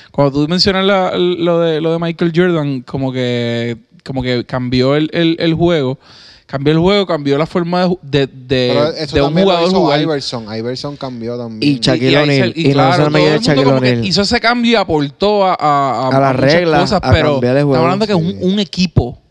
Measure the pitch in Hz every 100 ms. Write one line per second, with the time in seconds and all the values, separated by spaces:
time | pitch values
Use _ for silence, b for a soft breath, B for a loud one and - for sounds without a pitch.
0 | B - 143 139 151 180 185 190 190 196
1 | 185 - 180 175 170 170 165 156 160 165
2 | 170 165 170 165 180 165 143 131 123 139
3 | 135 127 123 123 117 117 120 117 - -
4 | - 131 127 123 - 127 123 127 131 147
5 | 156 165 165 165 170 160 170 165 131 139
6 | B B B B B 135 139 160 180 202
7 | 185 160 143 139 165 185 170 180 180 175
8 | 139 139 135 131 127 131 123 123 - -
9 | 151 147 143 160 196 175 170 190 165 147
10 | 151 143 - 123 110 113 117 127 147 143
11 | 135 123 113 120 120 110 139 135 127 127
12 | 131 139 151 139 127 160 143 139 - -
13 | 147 151 151 151 - 139 135 135 127 120
14 | 190 185 196 233 226 247 233 226 180 156
15 | 143 - 202 208 190 170 151 143 139 117
16 | 131 135 135 127 131 165 175 147 143 185
17 | 131 160 151 139 123 135 147 135 165 190
18 | 214 196 160 196 185 208 202 - 180 -
19 | 123 117 _